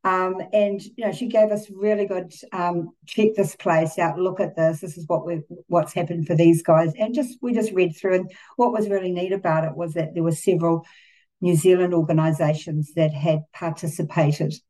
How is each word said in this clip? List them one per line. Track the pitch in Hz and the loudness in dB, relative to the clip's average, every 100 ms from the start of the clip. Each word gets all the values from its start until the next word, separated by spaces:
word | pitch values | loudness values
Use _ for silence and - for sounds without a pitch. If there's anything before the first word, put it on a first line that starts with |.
Um, | 190 185 185 190 - | 0 0 0 -4 0
and, | 214 202 196 - - | 2 2 -2 -10 -6
you | 214 | -6
know, | |
she | - 240 | -4 0
gave | 214 214 | 4 4
us | 208 208 | 2 -6
really | 190 208 208 202 | -4 0 0 0
good, | 185 180 - - | -4 -6 -16 -12
um, | 185 175 175 165 _ - | -4 -2 -2 -6 _ -8
"Check | - 214 214 | 2 2 2
this | 180 - | -2 -2
place | 190 160 160 - | 2 2 2 0
out, | 170 151 | -2 0
look | 185 185 | -4 -2
at | - - | -4 2
this, | 160 156 | 0 0
this | 185 160 | -10 -14
is | 156 | -4
what | 170 170 | -4 -2
we, | 165 - 175 - | -8 -8 -18 -2
what's | 175 151 | 0 0
happened | 185 165 170 156 | -4 -4 -4 0
for | 160 | 6
these | 170 165 | 6 6
guys." | - 160 165 - | 4 4 4 0
And | 220 | -2
just, | 247 254 - | -2 -4 -6
we | 247 | -4
just | 226 214 | -2 0
read | 185 180 160 | 0 0 0
through, | 196 185 | 0 0
and | 185 - - - | -2 -14 -14 0
what | 240 | 0
was | 220 208 | 0 0
really | 196 185 | -2 -2
neat | 180 185 | -4 -2
about | 196 175 160 | -2 0 0
it | 160 156 | -2 -6
was | 170 | -6
that | 165 156 | -4 -6
there | 175 | -2
were | 165 | -2
several | 160 - 175 170 165 - _ _ _ _ _ | 0 0 2 2 0 -4 _ _ _ _ _
New | 180 160 | 0 4
Zealand | 185 180 180 | 4 4 4
organisations | 175 156 160 160 151 156 156 165 151 151 170 | 0 2 2 2 0 0 -2 -4 -6 -4 0
that | 156 | 0
had | 147 160 156 151 | 0 0 0 -4
participated | - 170 160 165 - 156 - 147 151 156 - _ | -8 -8 -6 -8 -6 -4 0 0 0 -4 -6 _